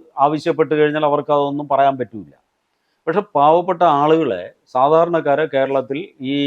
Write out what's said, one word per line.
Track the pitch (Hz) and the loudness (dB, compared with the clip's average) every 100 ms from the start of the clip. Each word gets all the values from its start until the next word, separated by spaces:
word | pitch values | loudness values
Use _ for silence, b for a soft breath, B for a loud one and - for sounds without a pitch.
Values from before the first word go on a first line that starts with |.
| - 151 139 | -14 -2 0
ആവശ്യപ്പെട്ട് | 151 170 151 143 151 | 0 -2 -2 0 2
കഴിഞ്ഞാൽ | 151 151 151 | 2 2 0
അവർക്ക് | 143 143 147 | 0 0 0
അതൊന്നും | 143 143 147 | 0 -4 -2
പറയാൻ | 139 139 135 | 2 2 0
പറ്റില്ല. | 117 110 78 _ _ _ _ _ _ _ - | -8 -10 -16 _ _ _ _ _ _ _ -4
പക്ഷെ | 180 196 143 | -4 -2 0
പാവപ്പെട്ട | 147 170 175 175 175 143 | 4 2 0 0 2 2
ആളുകളെ, | 147 165 147 90 87 - _ | 2 2 0 -6 -8 -18 _
സാധാരണക്കാരെ | 127 139 160 170 170 147 143 156 | 0 2 2 2 0 -2 -2 -2
കേരളത്തിൽ | 139 135 139 127 139 202 _ 131 | -2 -2 -2 -4 -8 -10 _ -6
ഈ | 143 | -4